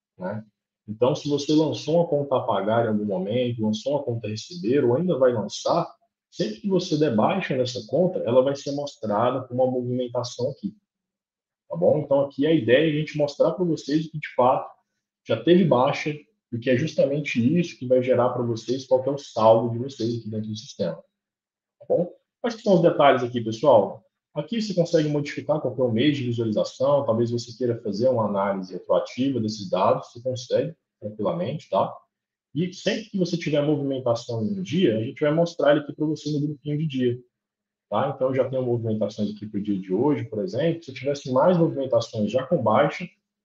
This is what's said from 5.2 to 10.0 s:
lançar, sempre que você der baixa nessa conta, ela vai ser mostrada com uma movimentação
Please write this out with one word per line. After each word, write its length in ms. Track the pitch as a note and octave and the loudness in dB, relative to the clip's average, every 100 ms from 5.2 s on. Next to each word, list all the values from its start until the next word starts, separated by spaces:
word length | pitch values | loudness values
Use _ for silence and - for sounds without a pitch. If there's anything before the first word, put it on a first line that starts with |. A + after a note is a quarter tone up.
| B2+ | 2
lançar, 580 | A#2 G2+ - C3 E3 E3+ - _ _ _ | 2 -4 -4 -2 0 -2 -10 _ _ _
sempre 300 | - G#3+ - | -6 -6 -4
que 80 | G3 | -2
você 280 | F3+ - D3 | -2 0 0
der 200 | D3+ A2 | 2 2
baixa 400 | C#3+ F#3+ - C3+ | 2 0 -2 -2
nessa 280 | A#2 G2+ - | -2 -4 -2
conta, 320 | E3 F3+ E3 | 0 2 0
ela 220 | G#2+ B2+ | 2 4
vai 120 | C3+ | 4
ser 180 | C#3 C#3+ | 0 -6
mostrada 720 | C#3+ C#3+ - G#2+ G#2 B2 C3 | -6 -8 -8 -2 0 0 -2
com 120 | - | -4
uma 120 | B2+ B2+ | 0 0
movimentação 840 | B2+ B2 B2 | 0 -4 -4